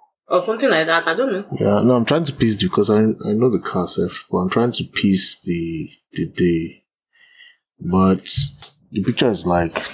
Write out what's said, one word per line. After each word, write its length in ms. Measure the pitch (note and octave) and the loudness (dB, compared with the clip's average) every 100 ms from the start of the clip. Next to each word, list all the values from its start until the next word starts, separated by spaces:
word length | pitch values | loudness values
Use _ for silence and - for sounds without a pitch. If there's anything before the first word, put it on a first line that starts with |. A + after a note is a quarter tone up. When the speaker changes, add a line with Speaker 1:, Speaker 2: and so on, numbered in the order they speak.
| _ _ - | _ _ -2
Speaker 1:
Or 160 | F3+ F3+ | -2 0
something 240 | A3+ C4 | 0 2
like 160 | E3 D#3+ | 2 2
that. 200 | E3 E3 | 0 0
I 60 | |
don't 180 | E3+ C4+ | -2 -2
know. 140 | F#3+ G3+ - | -4 -6 -2
Speaker 2:
Yeah, 240 | G#2+ G#2 | 0 2
no, 140 | A2+ B2 | 4 2
I'm 80 | |
trying 220 | A2+ D3+ D3+ | 2 0 -2
to 80 | |
piece 240 | - A#2 G#2+ | 0 0 0
the, 100 | F#2 | 0
because 220 | - G#2 | 0 2
I, 80 | G#2+ | 2
I 340 | A2 - - | 2 0 -4
know 180 | G#2+ A#2+ | 0 0
the 120 | G2 | 0
car 240 | - F#2+ F2 | -2 -4 -2
self, 400 | - F2+ - - | -2 -4 -6 -6
but 100 | F#2 | -2
I'm 100 | F#2 | 0
trying 240 | A#2 A#2+ | 0 0
to 100 | - | -2
piece 560 | - - G2+ F#2 - - | -6 -2 2 2 2 -2
the, 500 | - E2+ E2 D#2+ D2+ - _ | -4 -6 -6 -8 -10 -14 _
the 160 | - E2+ | -8 -6
day. 560 | - F2+ E2 E2+ - _ _ _ _ _ _ - _ _ _ | 0 0 0 -4 -12 _ _ _ _ _ _ -20 _ _ _
But 480 | F2 F#2 F#2+ F#2 - - - - - _ _ | -2 2 2 2 0 0 0 -4 -20 _ _
the 100 | G#2+ | -4
picture 260 | F#2+ A2+ C3 | -2 0 0
is, 180 | F#2 F2+ | 0 0
like, 340 | F2 E2+ - - | 0 0 -4 -8